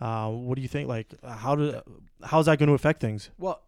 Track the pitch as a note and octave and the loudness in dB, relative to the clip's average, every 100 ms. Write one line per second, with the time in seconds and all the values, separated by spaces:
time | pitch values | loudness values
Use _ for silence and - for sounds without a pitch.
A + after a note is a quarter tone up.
0 | A#2+ A2+ A2 A#2 B2 C3 B2+ C#3+ C3 A2+ | -6 -4 -4 -6 -4 -6 -4 -6 -6 -6
1 | G#2+ - B2 A2+ B2 D3 D3 - - - | -8 -16 -18 -8 -2 0 0 -4 -12 -20
2 | - _ - D#3 D#3 D#3 D3 C#3 D3 D#3 | -20 _ 0 4 4 6 6 6 2 0
3 | A2+ G#2 - - F#3 - | -2 -6 -10 -8 -8 -8